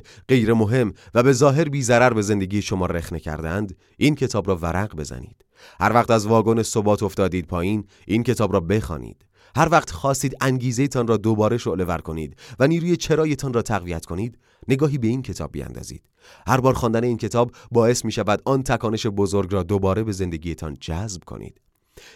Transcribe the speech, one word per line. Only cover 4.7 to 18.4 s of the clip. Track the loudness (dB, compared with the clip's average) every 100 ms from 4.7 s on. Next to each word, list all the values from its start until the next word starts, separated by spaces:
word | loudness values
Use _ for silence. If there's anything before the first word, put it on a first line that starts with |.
| -4 -4 -8
بزنید. | -10 -12 -16 -20 _ _ -20 -2
هر | 4
وقت | 4 4
از | 2 4
واگن | 4 4 2
ثبات | 0 0 2 2
افتادید | 0 0 0 -2 -4
پایین، | -4 -2 -2 -4 _ -2
این | 0
کتاب | 0 0 2
را | 0
بخوانید. | 0 -2 -2 -10 -12 -18 _ _ _ 0
هر | 2
وقت | 2 0
خواستید | -2 -2 0 -2 -2
انگیزه‌تان | -2 0 -2 0 0 0 2
را | 2
دوباره | 2 2 2 0
شعله | -2 -2
ور | -2 -4
کنید | -6 -8 -8 -12 -14 0
و | 2
نیروی | 2 0 -2
چرایتان | 0 0 0 -2 -2
را | -2
تقویت | -2 -4 -4 -8
کنید، | -8 -8 -8 -10 _ _ -2
نگاهی | 0 2 0
به | 0
این | -2
کتاب | -6 -8 -10
بیاندازید. | -10 -12 -12 -14 -18 _ _ -20 -12 0
هر | 2
بار | 4
خواندن | 2 2 2
این | 0 -2
کتاب | -2 0 0 -2 -2
باعث | 2 4 2
می‌شود | -2 -4 0 0